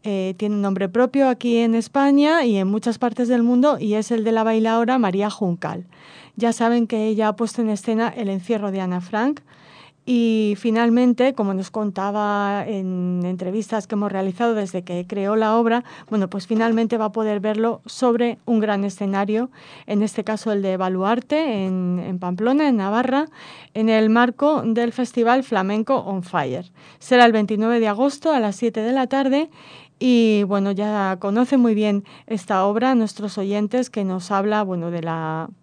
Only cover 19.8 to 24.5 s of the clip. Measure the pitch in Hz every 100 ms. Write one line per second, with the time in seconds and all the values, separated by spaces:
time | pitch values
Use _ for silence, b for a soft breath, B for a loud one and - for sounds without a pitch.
19.8 | - 202 214 - 208 214 226 208 196 185
20.8 | 185 185 190 240 - 302 320 208 190 185
21.8 | 180 180 - 180 180 180 226 277 302 233
22.8 | 196 220 254 269 311 B B B B 220
23.8 | 220 220 220 226 247 - 294